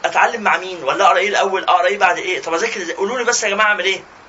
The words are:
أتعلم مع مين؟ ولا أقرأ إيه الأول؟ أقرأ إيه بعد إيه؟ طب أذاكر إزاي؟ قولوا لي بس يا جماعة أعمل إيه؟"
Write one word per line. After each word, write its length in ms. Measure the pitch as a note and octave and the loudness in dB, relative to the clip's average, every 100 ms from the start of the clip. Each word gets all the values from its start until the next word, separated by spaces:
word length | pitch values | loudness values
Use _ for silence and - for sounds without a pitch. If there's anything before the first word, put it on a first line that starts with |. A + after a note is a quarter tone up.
| E3 | -4
أتعلم 360 | E3 G#3+ A#3 | 2 2 2
مع 160 | G3 E3 | 0 0
مين؟ 260 | F#3 F3+ | -4 -6
ولا 220 | C3+ D#3 F#3+ | -4 2 4
أقرأ 120 | F3+ | 4
إيه 120 | G3+ | 2
الأول؟ 340 | D3 G3 F#3+ | 0 0 0
أقرأ 220 | - F3 F3+ | 2 2 2
إيه 120 | G3+ | 2
بعد 200 | F3+ E3+ | 2 2
إيه؟ 240 | F#3 E3+ | -2 -6
طب 120 | E3 | -2
أذاكر 280 | E3+ A3+ A3 | -2 -2 -4
إزاي؟ 140 | E3+ - | -8 -4
قولوا 220 | G3 B3+ | -4 -2
لي 60 | |
بس 200 | A3+ - | -2 0
يا 60 | G#3+ | -2
جماعة 180 | G3+ G#3+ | 0 0
أعمل 180 | G3+ F3+ | 2 -2
إيه؟" 180 | F3+ - - | -4 -8 -20